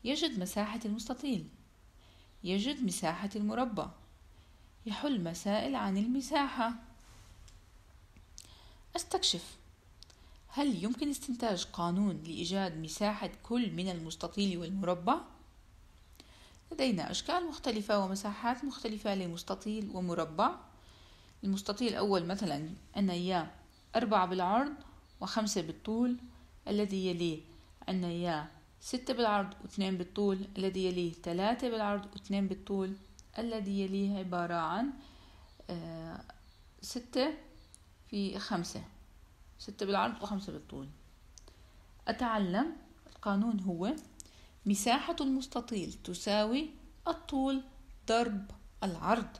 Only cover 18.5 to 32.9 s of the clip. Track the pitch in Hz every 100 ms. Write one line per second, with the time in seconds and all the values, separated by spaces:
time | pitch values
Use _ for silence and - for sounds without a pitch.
18.5 | 247 285 - 233 214 214 196 180 170 -
19.5 | 190 214 214 202 185 180 170 160 156 233
20.5 | - - - - - - - - - 196
21.5 | 196 - 208 240 - 202 190 170 196 190
22.5 | 143 156 180 - - 196 175 180 180 156
23.5 | - - - - 226 240 208 180 185 180
24.5 | 220 285 294 - - - - - - 214
25.5 | 202 160 156 - 220 247 247 - - -
26.5 | - - 208 208 196 185 175 170 156 -
27.5 | - - - - 190 175 170 175 156 156
28.5 | - - - - 254 254 240 226 208 190
29.5 | - 202 - 190 190 175 - 202 190 196
30.5 | - 190 185 185 180 175 165 - 170 202
31.5 | 247 254 226 208 202 202 - - 196 196
32.5 | 190 - 196 190